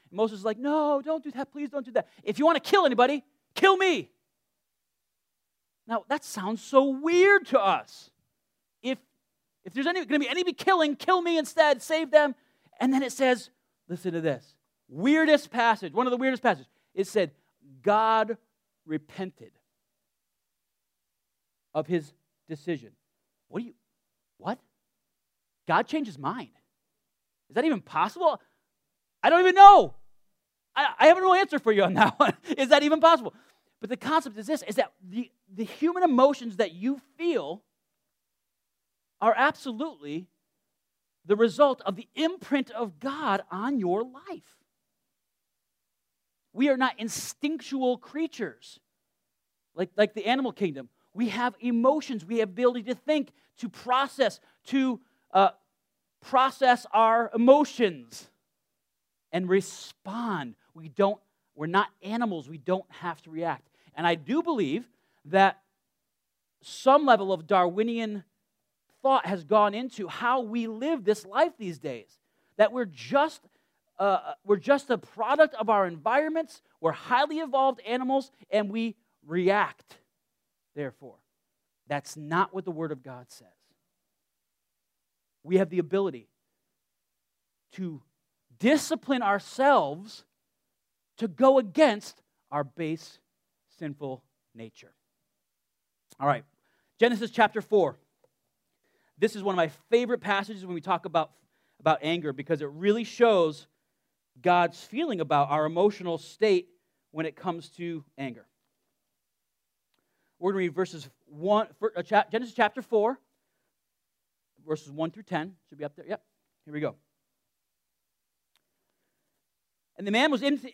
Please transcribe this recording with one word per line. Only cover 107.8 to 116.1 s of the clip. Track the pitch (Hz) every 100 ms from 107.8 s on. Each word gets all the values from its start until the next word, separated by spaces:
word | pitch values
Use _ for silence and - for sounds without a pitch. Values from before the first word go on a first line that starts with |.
| 170 160 139 -
anger. | 135 113 _ _ _ _ _ _ _ _ _ _ _ _ _ _ _ _ _ _ _ _
We're | 180
gonna | 196
read | 175
verses | 151 180 160 131 _ _
one, | 147 180 208 220 _
fir-, | 220 175
uh, |
cha-, | 175 208 -
Genesis | 220 240
chapter | 226 208 254
four, | - 220 214 262 _ _ _ _ _ _ _ _ _ _ _ _ _ _ 147
verses | 156 147
one | 147 160
through | 208
ten. | 202 170 175 185 _
Should | 151
be |
up | 147
there. | -
Yep. | 165